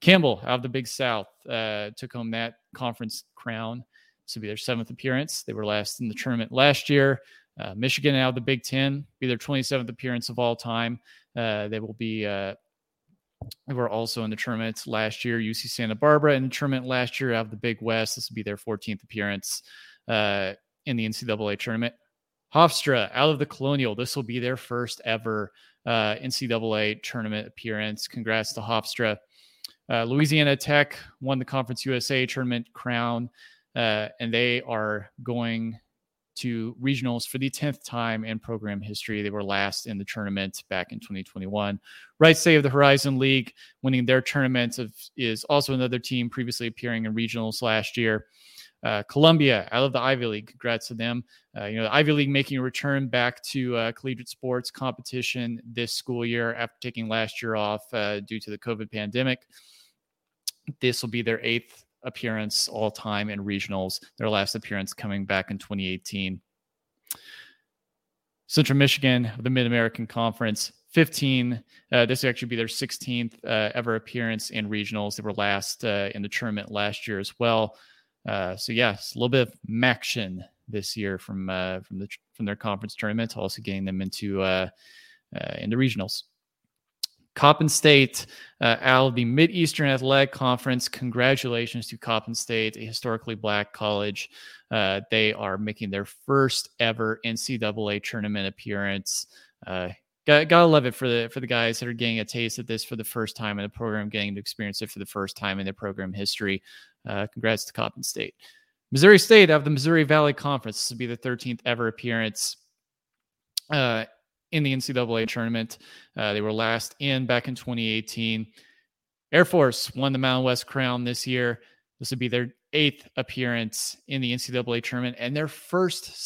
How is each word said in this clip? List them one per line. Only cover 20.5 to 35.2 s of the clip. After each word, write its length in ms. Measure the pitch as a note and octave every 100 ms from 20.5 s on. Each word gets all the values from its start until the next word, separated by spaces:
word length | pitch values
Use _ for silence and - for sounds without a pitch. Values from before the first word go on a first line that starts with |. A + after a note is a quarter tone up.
| G2+ _ _ -
in 100 | A#2+
the 100 | A2
N 80 |
C 120 | A2 A#2+
double 240 | G#2+ G#2
A 60 | G2+
tournament. 380 | - A2+ A#2+ - _ _ _ _ _ D3+
Hofstra 560 | E3+ - - B2+ G2+
out 180 | A#2+ D3+
of 60 | C#3+
the 80 | D3
Colonial. 500 | - C3+ C#3+ B2 G#2
This 200 | B2 C#3+
will 80 |
be 160 | A2+ A#2+
their 160 | A#2+ B2+
first 460 | - A#2+ A#2+ -
ever, 480 | A#2+ A2+ A2+ G#2+ G2+ - _ _ -
uh, 300 | A#2 G#2+ G#2+
N 100 | C3
C 160 | - B2+
double 300 | A2+ A2+ G#2+
A 180 | G#2+ G#2+
tournament 500 | - B2 A2 G#2+ G#2+
appearance. 640 | - A#2 G#2+ G#2+ G#2+ -
Congrats 460 | - A2 A2 G#2+
to 80 | -
Hofstra. 560 | A2 A2+ - - A2+ G#2 _ _ _ _ - _ -
Uh, 160 | A#2 A#2
Louisiana 500 | C3+ D3+ D#3 D3 C#3
Tech 420 | - D3 C#3+ - - _
won 180 | C3 C3+
the 60 |
Conference 420 | B2+ C3+ A#2+ B2 C3+
U 80 |
S 160 | B2 -
A 140 | C3+ B2+
tournament 460 | - B2+ A#2+ A#2
crown, 580 | - B2+ A#2+ A#2+ A#2+ A#2+ - - _ _ B2
uh, 320 | A2+ G#2+ G#2+ -
and 120 | A#2
they 280 | A2+ B2 A#2+
are 500 | B2 A2+ G#2+ G#2+ G2+ -